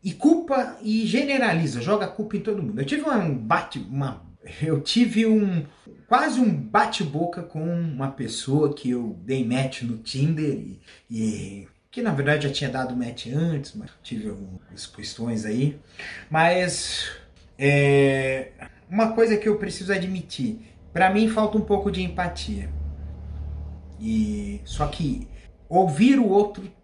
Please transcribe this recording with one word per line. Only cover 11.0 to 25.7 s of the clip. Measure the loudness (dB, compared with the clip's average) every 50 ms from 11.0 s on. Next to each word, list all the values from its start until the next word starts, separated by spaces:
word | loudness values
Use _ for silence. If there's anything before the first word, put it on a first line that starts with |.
| _ _
e | -6 -2 -2 -2 -2 -4 -8 -10 -12 -14 -18 -18 _ _ _ _
que | -8 -4 -2
na | -2 0
verdade | 0 2 2 2 2 0
já | -2 -4
tinha | -2 -4 -4
dado | -4 -4 -6 -4 -4
match | -4 -4 -6 -8 -10 -10 -6
antes, | -4 -2 0 0 -2 -2 -6 -8 -12
mas | -14 -14 -14 -16 _ _
tive | -10 -10 -8 -8 -8
algumas | -10 -10 -12 -14 -14 -16 -18 _ -18 -16 -16
questões | -16 -16 -14 -14 -14 -10 -8 -6 -4 -4 -4 -4
aí. | -2 -2 0 0 0 -2 -4 -14 _ _ -16 -14 -14 -14 -16 -12 -2
Mas, | 2 4 6 6 6 4 2 0 -2 -4 -6 -6 -6 -6 -6 -8 -10 -12 -18 _ _ _ -20 -20 _ _
é, | 4 4 6 6 6 6 6 6 6 6 4 2 0 0 0 -2 -4 -8 -12 -20 -20 -20 -20 -20 _ _
uma | 0 2 2 2 4
coisa | 4 4 4 4
que | 2 4 2
eu | 2
preciso | 2 0 -4 -6 -8 -4 -2 -2
admitir, | -2 -2 -4 -4 -6 -6 -8 -8 -4 -4 -4 -4 -6 -12 -20 -20 -20 -20 -8 0
pra | 4 4 6
mim | 6 6 4 4
falta | 4 2 2 2 2 0
um | 2 2 2
pouco | 2 2 0
de | -2 -2 -4
empatia. | -4 -2 -4 -4 -4 -4 -6 -6 -6 -6 -6 -6 -6 -6 -6 -6 -8 -8 -10 -12 -12 -12 -12 -12 -12 -10 -10 -10 -8 -8 -10 -10 -10 -12 -14 -16 -18 -16 -8
E, | -4 -2 2 2 2 0 0 -4 -6 -8 -8 -10 -10
só | -10 -4 -2 -2
que | -2 -2 -2 -2 -2 -2 -4 -6 -12 -14 -18 -18 -20 -20 _ -14
ouvir | 0